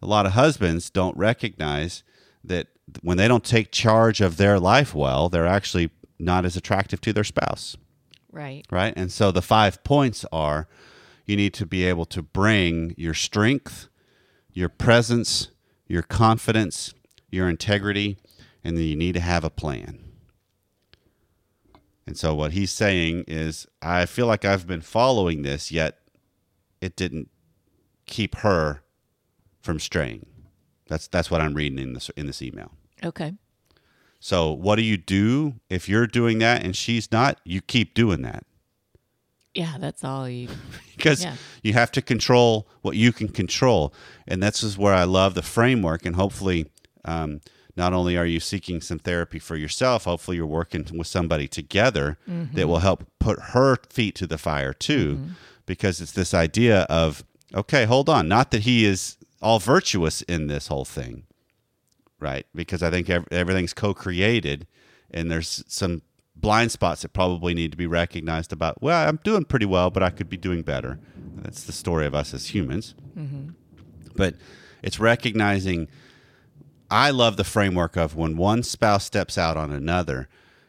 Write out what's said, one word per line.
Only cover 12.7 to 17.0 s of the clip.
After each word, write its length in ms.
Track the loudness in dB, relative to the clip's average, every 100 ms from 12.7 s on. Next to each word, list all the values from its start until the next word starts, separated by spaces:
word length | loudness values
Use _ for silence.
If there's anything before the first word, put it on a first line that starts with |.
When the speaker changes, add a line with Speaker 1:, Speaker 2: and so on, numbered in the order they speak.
| 0 -4 -6
Speaker 1:
your 160 | -6
strength, 760 | -4 -2 2 2 0 -4 -18 -20 _ _ _ _ _ _
your 180 | -6 -6
presence, 800 | -2 4 4 4 0 0 -4 -6 _ _ _ -6
your 140 | -4
confidence, 880 | -2 2 4 4 0 0 0 -4 -12 -16